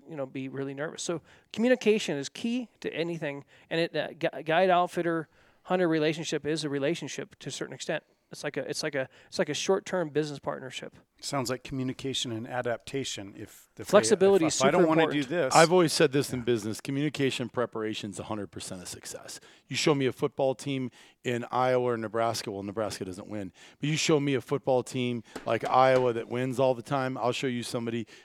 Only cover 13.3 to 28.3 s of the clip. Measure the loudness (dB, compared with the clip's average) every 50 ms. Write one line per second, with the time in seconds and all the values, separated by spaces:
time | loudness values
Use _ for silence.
13.3 | -14 -14 -16 -16 -18 -20 -20 _ _ -14 0 4 4 4 6 4 4 6 6 6
14.3 | 6 6 4 2 2 4 4 6 6 6 6 6 6 4 4 4 2 0 0 0
15.3 | 0 0 2 6 8 8 8 8 8 6 6 6 4 4 4 4 4 2 0 0
16.3 | -2 -2 0 2 0 2 0 -4 -6 -6 -6 -4 -2 -2 -2 -2 0 0 0 0
17.3 | 0 -2 -4 -4 -2 -2 -2 -2 -2 -4 -4 -4 -4 -6 -8 -8 -8 -8 -8 -6
18.3 | -6 -6 -8 -8 -10 -12 -12 -12 -12 -12 -12 -12 -14 -14 -14 -14 -14 -14 -14 -16
19.3 | -16 -16 -18 -20 -20 _ _ -8 -4 0 2 2 4 4 2 0 0 0 -4 -4
20.3 | -2 0 -2 -2 -2 -2 -4 -6 -4 -4 -4 -6 -10 -14 -20 -20 _ _ -4 -4
21.3 | -2 -2 -4 -2 0 2 2 4 4 2 2 0 0 -2 -4 -2 0 0 0 0
22.3 | 0 -2 -6 -6 -6 -6 -6 -6 -4 -4 -4 -4 -4 -6 -8 -8 -8 -10 -10 -10
23.3 | -10 -10 -10 -10 -12 -16 -20 -20 -10 _ -2 -2 0 2 4 4 4 4 4 2
24.3 | 0 0 -2 -2 -4 -2 2 2 2 2 0 -2 -2 -2 -2 -2 -2 -4 -6 -10
25.3 | -14 -8 -2 -2 -2 0 0 4 6 6 8 8 8 6 4 2 0 -2 -4 -4
26.3 | -4 -2 -2 -2 0 2 2 2 2 0 -2 -4 -2 -2 -2 -2 -2 -2 0 0
27.3 | 0 0 -2 -2 -2 -4 -4 -4 -4 -4 -4 -2 -4 -4 -6 -8 -12 -20 -16 _